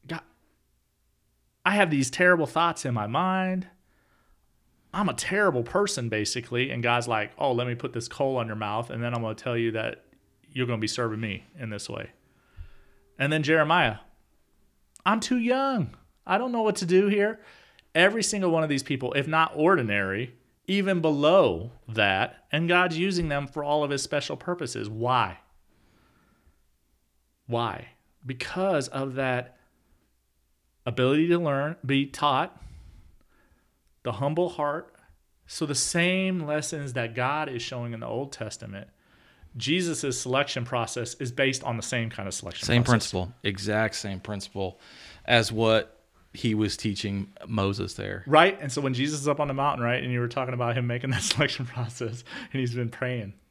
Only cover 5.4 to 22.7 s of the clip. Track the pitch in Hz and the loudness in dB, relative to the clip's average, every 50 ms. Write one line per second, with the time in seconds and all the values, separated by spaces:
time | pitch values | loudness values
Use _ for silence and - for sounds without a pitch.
5.4 | 214 196 147 123 117 117 - 185 208 196 - - 123 117 110 107 107 104 - 127 | 2 4 2 2 -2 0 0 0 0 0 0 -4 -4 -2 0 0 0 0 -2 -6
6.4 | 120 - 123 120 127 135 135 120 117 120 120 120 117 117 117 110 104 104 - - | -6 -4 -2 -2 -2 0 -2 -2 0 2 2 2 2 0 0 0 0 -2 -4 -2
7.4 | - 139 127 120 123 123 120 120 - 135 120 117 113 - - - 143 135 135 127 | 0 0 2 0 0 -2 -4 -4 -6 -6 -6 -6 -8 -8 -4 -2 -2 0 0 -2
8.4 | 113 113 107 107 107 104 104 110 120 120 - 113 120 120 120 120 117 110 110 110 | -2 -4 -4 -6 -4 -4 -4 -4 -4 -4 -6 -6 -4 -4 -4 -4 -4 -4 -6 -6
9.4 | - 131 120 117 117 117 110 110 110 117 - - _ _ _ _ _ _ _ _ | -6 -4 -2 0 0 0 0 -2 -4 -4 -6 -10 _ _ _ _ _ _ _ _
10.4 | _ _ - 127 127 123 120 110 110 110 - - 123 117 110 110 113 107 98 - | _ _ -4 -4 -2 -2 -2 -2 -2 -2 -2 -2 -2 -2 -2 -4 -4 -6 -6 -8
11.4 | - - _ 170 127 113 107 101 - - 104 - - - - _ _ _ _ _ | -10 -16 _ -12 -10 -8 -8 -8 -8 -8 -10 -10 -10 -12 -14 _ _ _ _ _
12.4 | _ _ _ - - - - - - _ _ _ _ _ _ - 131 143 151 156 | _ _ _ -18 -18 -18 -18 -20 -20 _ _ _ _ _ _ -2 0 0 2 2
13.4 | 156 139 160 160 151 147 165 180 160 120 107 101 - - - _ _ _ _ _ | 4 4 6 6 6 6 6 4 4 4 2 -2 -10 -20 -20 _ _ _ _ _
14.4 | _ _ _ _ _ _ _ _ _ _ _ - _ 180 208 226 226 - 254 247 | _ _ _ _ _ _ _ _ _ _ _ -4 _ 0 0 2 0 0 0 0
15.4 | 233 240 247 262 269 277 269 233 156 113 - - _ _ _ _ _ - 185 202 | 2 2 0 2 0 0 0 0 -2 -4 -6 -14 _ _ _ _ _ -2 0 0
16.4 | 240 254 240 233 220 214 202 208 - 165 185 185 202 202 208 208 202 214 226 220 | 0 0 -2 0 2 2 0 0 0 4 4 6 6 6 4 4 2 2 0 -4
17.4 | - - - - - _ _ _ - _ _ 160 175 202 208 226 208 - - 202 | -12 -20 -20 -20 -20 _ _ _ -20 _ _ 6 6 6 6 2 -2 -2 -2 0
18.4 | 190 180 165 160 160 156 143 135 139 - 147 127 131 123 - 143 139 147 156 160 | 2 2 2 2 2 2 0 -2 0 -2 -4 -2 -2 -2 -2 -2 -2 0 2 2
19.4 | 160 - - 139 151 170 196 175 127 110 101 101 98 95 95 101 120 120 - _ | 2 2 2 4 6 6 6 6 4 2 2 0 2 0 0 -2 -4 -6 -10 _
20.4 | _ _ _ _ _ - 190 202 196 190 190 175 160 160 151 143 143 151 175 196 | _ _ _ _ _ -2 0 0 2 2 0 2 2 2 2 4 6 6 8 8
21.4 | 175 120 90 82 90 117 - - _ - 113 110 107 101 95 92 107 - - - | 6 6 4 0 -4 -10 -12 -16 _ -6 0 4 4 4 6 4 2 0 -4 -12
22.4 | _ _ - 147 165 170 | _ _ -2 -2 2 4